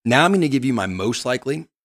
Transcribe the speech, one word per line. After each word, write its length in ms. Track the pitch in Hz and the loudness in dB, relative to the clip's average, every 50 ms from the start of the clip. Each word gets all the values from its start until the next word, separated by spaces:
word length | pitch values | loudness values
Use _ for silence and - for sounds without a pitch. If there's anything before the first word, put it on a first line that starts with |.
| - | -2
Now 180 | 117 120 135 156 | 2 2 4 4
I'm 80 | 180 | 4
gonna 160 | 196 190 170 147 | 4 2 2 2
give 160 | 135 135 120 | 0 0 0
you 100 | 135 123 | 0 0
my 120 | 113 95 | 0 -2
most 400 | 92 92 92 95 113 117 - - | -2 -4 -4 -2 -2 -4 -4 -4
likely, 420 | 123 127 127 - 131 143 160 160 _ _ _ _ | -4 -4 -4 -4 -6 -6 -6 -8 _ _ _ _